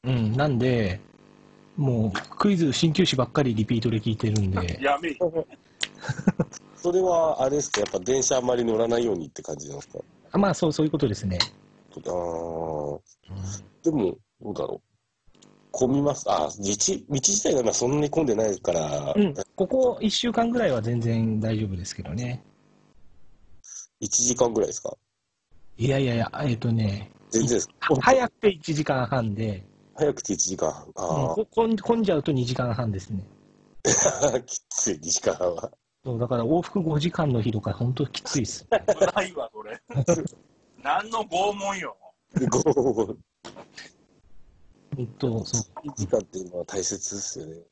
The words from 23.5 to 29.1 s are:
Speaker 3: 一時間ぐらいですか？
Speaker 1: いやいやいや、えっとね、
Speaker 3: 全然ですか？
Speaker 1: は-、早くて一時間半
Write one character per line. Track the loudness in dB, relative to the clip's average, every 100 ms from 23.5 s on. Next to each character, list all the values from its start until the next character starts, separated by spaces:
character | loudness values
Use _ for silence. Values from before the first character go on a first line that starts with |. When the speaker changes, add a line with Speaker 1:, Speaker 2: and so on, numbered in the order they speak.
| -20 -18 -18 -18 _
Speaker 3:
一 | -2 0
時 | 0 2
間 | 2
ぐ | 2
ら | -2
い |
で |
す | -2
か？ | -10 -14 _ _ _ _ _ -20 -20 -4
Speaker 1:
い | 0
や | 2
い | 2
や |
い | 0
や、 | -2 -2
え | -2
っ | 0
と | 0
ね、 | 2 0 -2 -8 -18 -4
Speaker 3:
全 | 0 2
然 | 0
で |
す | -2
か？ | _ 0
Speaker 1:
は-、 | 4
早 | 6 4 4
く | _
て | 2
一 | 2 -4
時 | -2
間 | 0 0
半 | 2